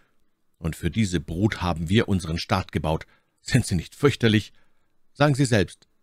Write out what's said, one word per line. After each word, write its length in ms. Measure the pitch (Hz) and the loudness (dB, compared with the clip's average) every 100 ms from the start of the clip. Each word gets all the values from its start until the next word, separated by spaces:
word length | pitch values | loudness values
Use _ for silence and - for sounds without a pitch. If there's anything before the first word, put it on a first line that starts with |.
| _ _ _ _ _ _ | _ _ _ _ _ _
Und 180 | 82 - | -6 -4
für 140 | 85 | -4
diese 300 | 107 101 87 | -2 0 -2
Brut 420 | 73 85 107 - | -4 -2 -2 0
haben 260 | 90 80 85 | -4 -4 0
wir 200 | 110 - | 0 2
unseren 280 | 95 78 85 | -2 -2 -8
Staat 360 | - 95 - | -2 -4 -2
gebaut. 340 | - 78 80 - _ _ _ | -4 -2 -4 -6 _ _ _
Sind 240 | - 127 | 0 0
Sie 120 | - 87 | 2 -2
nicht 180 | - | -4
fürchterlich? 580 | - 143 - 113 107 - _ _ _ _ _ _ | 0 0 2 2 2 0 _ _ _ _ _ _
Sagen 200 | - 147 | 0 0
Sie 120 | 131 127 | 2 2
selbst, 420 | 113 - - _ _ | 2 0 -4 _ _